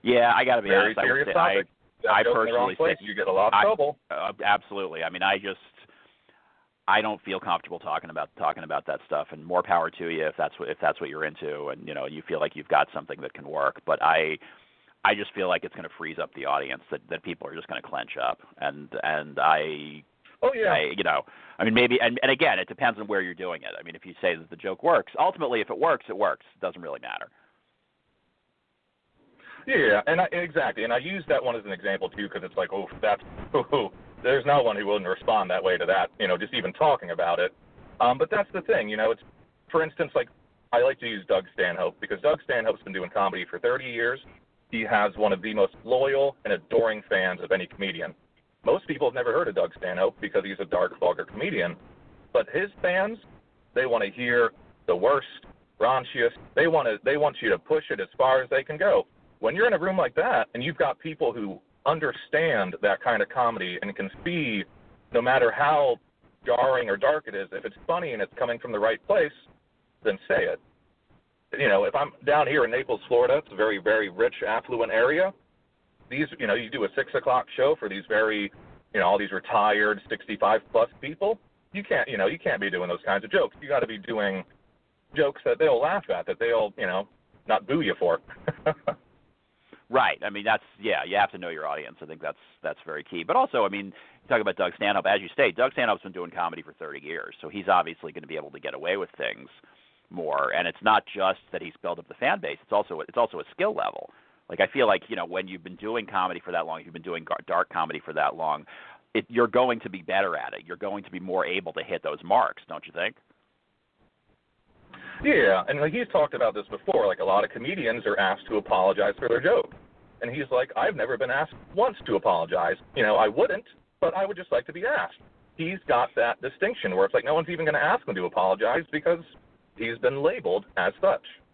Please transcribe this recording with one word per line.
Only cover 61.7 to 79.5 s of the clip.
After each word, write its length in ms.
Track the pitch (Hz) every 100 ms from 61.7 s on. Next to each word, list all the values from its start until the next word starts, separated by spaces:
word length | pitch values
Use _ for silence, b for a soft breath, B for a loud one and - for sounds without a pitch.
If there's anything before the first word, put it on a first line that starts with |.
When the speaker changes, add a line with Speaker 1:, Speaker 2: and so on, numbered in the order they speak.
| _
Speaker 2:
understand 920 | 135 160 151 - - 151 165 117 92 -
that 220 | 101 95
kind 180 | 127 110
of 80 | 104
comedy 480 | 127 120 110 90 90
and 140 | 101 98
can 120 | 98 -
see, 380 | 170 175 135 104 - - - - _
no 80 | 120
matter 300 | 123 127 117
how 460 | - 143 151 139 120 _ _ _ _ -
jarring 420 | 120 131 127 117
or 80 | 101
dark 280 | 131 151 113
it 80 |
is, 140 | 101 95
if 140 | 98
it's 100 | 104 -
funny 280 | - 170 165
and 100 | 113
it's 100 | - -
coming 220 | 120 117
from 100 | 120
the 80 | 107
right 260 | 110 110 -
place, 240 | 196 151 - _ _ _ _ _ _
then 120 | 110 95 -
say 160 | 190
it. 160 | 82 80 _ _ _ _ _ _ _ _ _ -
You 100 | 135
know, 140 | 98
if 140 | 104 139
I'm 160 | 143 -
down 220 | 135 147 135
here 180 | 147
in 60 | 117
Naples, 300 | 123 135 110 -
Florida, 300 | 120 123 143
it's 100 | -
a 60 | 98
very, 220 | 110 101
very 300 | 87 110 104
rich, 280 | 90 120 - 104
affluent 460 | 113 - 120 113
area. 420 | 110 123 156 190 - _ _ _ _ _ _ _
These, 180 | 131 151 -
you 80 | 110
know, 80 |
you 160 | 107 110
do 140 | 127
a 40 | 101
six 160 | - -
o'clock 320 | 131 135 120 - -
show 180 | 131 160
for 100 | 104
these 160 | 98 -
very, 460 | 107 110 107 101 - - - _
you 60 | 104
know, 60 | 90
all 120 | 101
these 140 | 101
retired 680 | 95 -